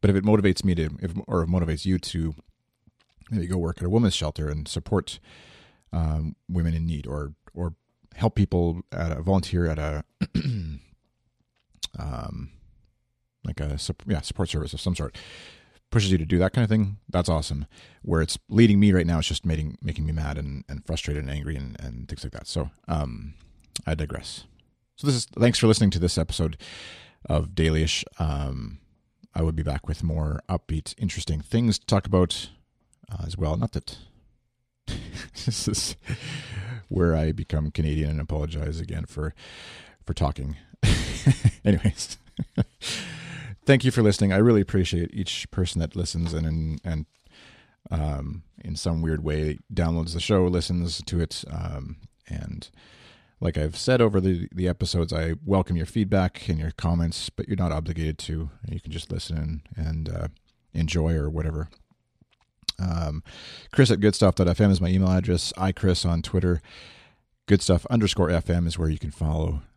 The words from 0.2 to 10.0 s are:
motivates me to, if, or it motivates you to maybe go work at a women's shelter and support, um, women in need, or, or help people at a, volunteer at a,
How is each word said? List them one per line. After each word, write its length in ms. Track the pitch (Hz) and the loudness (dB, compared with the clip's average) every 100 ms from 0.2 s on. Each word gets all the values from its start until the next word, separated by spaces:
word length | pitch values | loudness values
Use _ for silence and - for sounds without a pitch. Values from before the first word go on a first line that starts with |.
motivates 400 | 101 107 98 90 | 6 6 4 2
me 120 | 98 85 | 2 0
to, 140 | 78 73 | -2 -4
if, 120 | 92 82 - | -6 -8 -2
or 140 | 92 | -2
it 80 | 82 | 2
motivates 360 | 90 82 76 95 | 0 0 -2 0
you 120 | 90 | -2
to 380 | - 85 82 76 - _ _ _ _ _ _ _ - | -2 -4 -4 -6 -16 _ _ _ _ _ _ _ -6
maybe 160 | 110 82 | -4 -2
go 100 | 92 | -2
work 200 | 82 87 | -2 -2
at 60 | 87 | 0
a 40 | |
women's 240 | 107 113 | 4 4
shelter 360 | - 76 - 76 | 2 -4 -4 -4
and 180 | 76 73 | -4 -6
support, 520 | - - 101 - - _ - - - - _ _ | -8 -2 -2 -2 -12 _ -20 -20 -20 -20 _ _
um, 440 | 85 80 78 78 - _ | -2 0 0 -4 -8 _
women 260 | 90 82 | -2 0
in 120 | 80 82 | 0 -2
need, 220 | 78 67 | -4 -6
or, 260 | 71 71 76 - | -8 -8 -12 -18
or 200 | 80 87 80 _ _ _ - | -6 -6 -6 _ _ _ 0
help 200 | 110 - | 0 2
people 460 | 98 90 85 85 - | 2 4 2 0 -6
at 200 | 85 82 | -6 -4
a, 100 | 80 | -2
volunteer 440 | 82 95 90 90 85 | 2 2 2 0 2
at 140 | 78 | 0
a, 240 | 76 76 | -2 -4